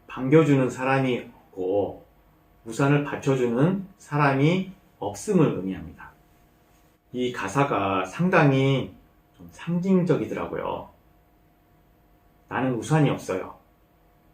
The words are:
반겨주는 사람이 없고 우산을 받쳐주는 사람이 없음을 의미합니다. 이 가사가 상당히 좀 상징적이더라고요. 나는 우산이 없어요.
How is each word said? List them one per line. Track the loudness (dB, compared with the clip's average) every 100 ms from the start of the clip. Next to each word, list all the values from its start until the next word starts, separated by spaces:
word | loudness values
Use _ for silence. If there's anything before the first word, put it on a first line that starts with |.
| -16
반겨주는 | -8 4 4 6 4 2
사람이 | -2 0 0 0 -2 -6 -20 _
없고 | -8 -2 -2 -2 -8 -20 _ _ _ _ _
우산을 | -12 0 2 4
받쳐주는 | 0 -4 -2 0 0 2 2 0 -8 _
사람이 | -6 0 0 4 2 2 -4 -14 _ _
없음을 | -10 -8 -2 2 2 0
의미합니다. | -6 -8 -12 -18 -20 _ _ _ _ _ _ _ _ _ _
이 | -6 -6
가사가 | -6 -4 0 0 0 0 -2 -4
상당히 | -2 2 4 4 4 2 2 -2 -12 _ _ _ _
좀 | -20
상징적이더라고요. | -14 -4 -2 2 2 4 0 0 -6 -6 -6 -6 -8 -12 _ _ _ _ _ _ _ _ _ _ _ _ _ _ _ _
나는 | -4 -2
우산이 | -4 0 2 2
없어요. | 0 -4 -6 -6 -16 _ _ _ _ _ _ _